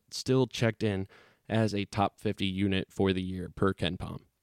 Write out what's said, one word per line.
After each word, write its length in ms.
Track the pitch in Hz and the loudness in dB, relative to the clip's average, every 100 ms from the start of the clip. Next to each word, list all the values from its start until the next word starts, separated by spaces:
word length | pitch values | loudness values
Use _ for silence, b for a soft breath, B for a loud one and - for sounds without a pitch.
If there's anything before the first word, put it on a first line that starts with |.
| _ | _
still 380 | - - 131 123 | -6 0 2 2
checked 340 | - 117 107 | 2 0 2
in 240 | 110 98 95 b b b - | 0 0 -4 b b b -2
as 240 | 110 110 | 0 2
a 120 | 101 | 0
top 340 | 98 - 101 - | -2 0 0 0
fifty 280 | 107 98 98 | -4 -2 -2
unit 420 | 92 98 95 - | 0 2 0 -2
for 220 | - 98 | 0 2
the 100 | 92 | 2
year, 260 | 92 92 85 | -2 -6 -8
per 180 | - 98 | 0 0
KenPom. 500 | 95 85 90 - - - _ | 2 -2 -4 -8 -12 -16 _